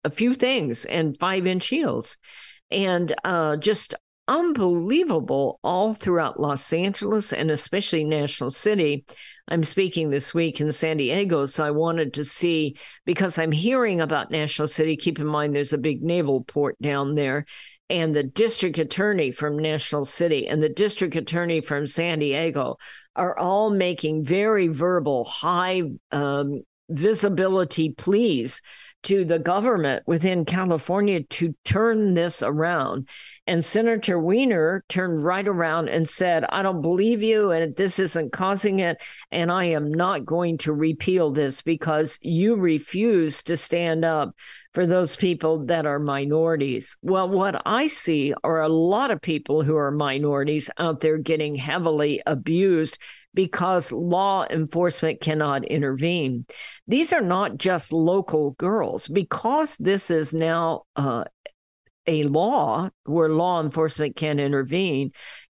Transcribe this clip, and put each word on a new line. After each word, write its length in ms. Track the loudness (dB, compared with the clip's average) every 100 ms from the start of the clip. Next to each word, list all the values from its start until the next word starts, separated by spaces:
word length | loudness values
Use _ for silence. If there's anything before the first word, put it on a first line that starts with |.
a 60 | -6
few 240 | 0 0
things 520 | 2 2 2 0 -4 -2
and 300 | 0 0 0
five-inch 480 | -2 0 0 -2 -2
heels. 500 | -2 0 -2 -6 -12 -16 -20 -20 -20 _
And, 420 | -2 0 0 0 -2
uh, 340 | -2 0 0 0
just 360 | 0 0 -4 -10 _ _ -2
unbelievable 1300 | 0 0 2 2 2 2 2 2 0 0 0 0 -2
all 300 | -2 0 0
throughout 460 | 0 0 2 0 -2
Los 340 | -2 -2 -2
Angeles 580 | -2 -2 -2 -2 -2 -2
and 200 | -2 0
especially 520 | -2 -2 -4 0 0
National 460 | 0 0 -2 -4 -6
City. 560 | -2 0 2 2 0 -6 -20 -20 -20 -4
I'm 160 | -2
speaking 460 | 0 0 0 0 -2
this 240 | -2 -2
week 260 | 0 0 0
in 120 | -2
San 260 | 0 0 0
Diego, 480 | 0 0 0 0 0
so 180 | -2
I 60 | 0
wanted 460 | 0 0 0 -2 -4
to 80 |
see, 520 | -6 -2 0 0 -2 -4 -16 -8 -4
because 320 | 0 0 0
I'm 140 | 0
hearing 500 | 0 2 2 2 0
about 300 | 0 0 -2
National 360 | -2 -2 -2 -2
City, 300 | 0 0 0
keep 220 | -2 -2
in 80 | -2
mind 280 | 0 0 0
there's 180 | 0
a 40 | -2
big 240 | -2 -2
naval 400 | 0 0 2 0
port 340 | -2 -2 -2 -2
down 320 | -4 -2 -2
there, 320 | 0 0 -2 -6 -12 -20 -18 -4
and 280 | -2 0 0
the 80 |
district 560 | 0 0 0 0 -2 -2
attorney 500 | -2 0 0 2 0
from 300 | -2 -4 -2
National 460 | -2 -2 -2 -4 -4
City 420 | -2 0 0 0
and 160 | 0
the 60 | 0
district 460 | 2 -2 0 -2 -2
attorney 460 | -4 -2 0 -2
from 240 | -2 -4 -2
San 320 | -2 -2 0
Diego 600 | 0 0 -2 -2 -4 -6 -12 -20 -10 -4
are 220 | -2 -2
all 320 | 0 2 2
making 540 | 2 0 0 -2 -2
very 460 | 0 0 2 2 2
verbal, 560 | 0 0 0 0 -2 -2
high, 580 | -4 -2 0 0 -2 -2 -6 -6
um, 520 | -4 -2 -2 -2 -4 -10 _ -10
visibility 1040 | -2 0 2 2 2 2 2 0 0 -2
pleas 680 | -2 0 2 4 2 -2 -6 -12 -20 -20 -12
to 200 | 0 0
the 140 | 2 0
government 640 | 2 0 2 2 2 0 0
within 380 | 0 2 0 0
California 760 | 0 0 0 0 0 2 0 -2
to 280 | -4 -4 -4
turn 520 | -2 2 2 2 2 2
this 260 | 0 -2
around. 640 | -2 0 0 0 -2 -4 -8 -14 -20 -10 -2
And 180 | -2
Senator 560 | 0 2 2 0 0 0
Weiner 640 | 2 2 4 4 2 0 -4
turned 340 | -4 -2 0
right 240 | 0 0 0
around 420 | 0 0 0 0
and 200 | 0 0
said, 340 | 0 2 2 0
"I 140 | 0
don't 180 | 0 0
believe 400 | 0 2 2 2
you, 300 | 2 4 4
and 240 | 2 0 0
this 240 | 0 0
isn't 320 | 0 -2 -4
causing 480 | -2 -2 0 0 2
it, 180 | 0 -2 -8 -20 -8
and 220 | -2 0
I 140 | 0 0
am 280 | 0 0
not 320 | 0 0 0 -2
going 320 | -2 0 0
to 140 | -2
repeal 560 | 0 0 0 0 2 2
this 320 | 2 0 -2
because 560 | -2 -2 0 0 0 -4
you 320 | -2 2 2 4
refuse 880 | 2 0 -2 -2 2 2 2 -2
to 120 | -4 -4
stand 480 | -2 -2 0 0
up 320 | 2 0 -2 -6 -20 -20 -8
for 140 | 0 2
those 280 | 2 2 0
people 500 | 0 2 0 0 0
that 200 | 0 0
are 140 | -2
minorities." 1000 | -2 -2 0 2 2 2 0 -2 -6 -6
Well, 260 | 0 2 2
what 320 | 2 0 0
I 220 | 0 0 0
see 480 | -2 0 0 0 -2
are 200 | 0 0
a 60 | 2
lot 420 | 4 4 2 0
of 100 | -2
people 400 | -2 -4 0 0
who 140 | 2 2
are 160 | 2
minorities 760 | 0 0 0 0 0 0 0 -2 -2
out 220 | -2 0
there 180 | 0 0
getting 340 | 0 0 0
heavily 720 | -4 -4 -2 0 2 2 0 -2
abused 720 | -2 0 2 4 4 2 -4 -16 -20 _ -2
because 560 | 0 0 2 2 0
law 540 | -2 0 2 2 0 0
enforcement 720 | -2 -2 0 0 2 -2 -2
cannot 460 | -2 0 2 0 0
intervene. 800 | 0 0 0 0 0 0 -4 -8 -14 -18 -16 -2
These 240 | 0 2
are 100 | 2
not 360 | 2 2 0 -2
just 340 | 0 0 0
local 600 | 2 4 2 2 0 0
girls. 580 | -2 -2 0 0 -4 -4
Because 640 | -2 -2 -2 0 0 0 -2
this 340 | 0 0 2
is 240 | 0 0
now, 500 | 0 0 0 0 -4 -6 -4
uh, 300 | -2 -2 -6 -12 -20 -20 _ _ _ _ -2
a 160 | 0
law 640 | 2 2 2 2 2 0 -4 -8
where 240 | -2 2 2
law 340 | 2 2 0
enforcement 540 | -2 0 -2 0 -4 -2
can 240 | -2 0
intervene, 720 | 0 0 0 -2 0 0 -2 -6 -18 -20 -8